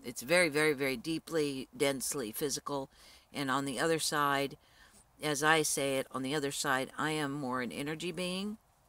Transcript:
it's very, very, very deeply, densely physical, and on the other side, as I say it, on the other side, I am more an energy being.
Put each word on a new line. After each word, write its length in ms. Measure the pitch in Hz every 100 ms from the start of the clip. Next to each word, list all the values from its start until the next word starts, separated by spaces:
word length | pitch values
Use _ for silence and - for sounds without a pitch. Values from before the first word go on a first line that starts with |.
| 120
it's 160 | 123
very, 280 | 120 175 175
very, 240 | 143 156
very 240 | 135 139 127
deeply, 680 | 160 160 - 165 147 135 - 127
densely 560 | 139 135 - 147 107
physical, 580 | - 147 139 - 143 135 - - - _
and 180 | - 139
on 140 | 131 139
the 140 | 120
other 200 | 160 160
side, 580 | - 156 143 139 139 - _ - - - - -
as 180 | 151 143
I 200 | 156 160
say 360 | 151 - 139 135
it, 100 | 131
on 120 | 127
the 120 | 131 151
other 160 | 139
side, 400 | 139 151 131 131 -
I 140 | 147
am 200 | 156 143
more 300 | 143 131 127
an 100 | 123
energy 400 | 80 143 160 170
being. 460 | 170 180 185 202 214 _ _